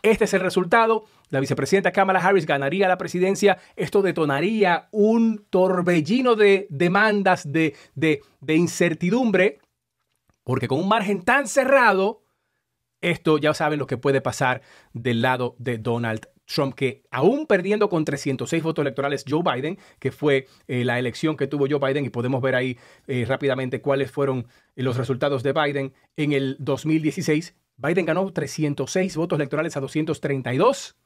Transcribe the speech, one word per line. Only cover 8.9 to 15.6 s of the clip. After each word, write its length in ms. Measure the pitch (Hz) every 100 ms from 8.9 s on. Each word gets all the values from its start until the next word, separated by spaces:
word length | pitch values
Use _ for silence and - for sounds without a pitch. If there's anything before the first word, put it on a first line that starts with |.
| 160 175 233 247 190 196 - _ _ _ _ _ _ _ _
porque 260 | - 123 123
con 100 | -
un 100 | 190
margen 340 | 226 196 196
tan 260 | - 262 247
cerrado, 760 | 277 262 277 233 190 196 - _ _ _ _ _ _ _ _
esto 380 | 180 165 165 156
ya 160 | 147
saben 240 | 151 156 151
lo 80 | 135
que 100 | 123
puede 240 | 143 135
pasar 400 | 131 - 127 127 _ - _
del 300 | - 123 117
lado 340 | 127 127 120
de 200 | -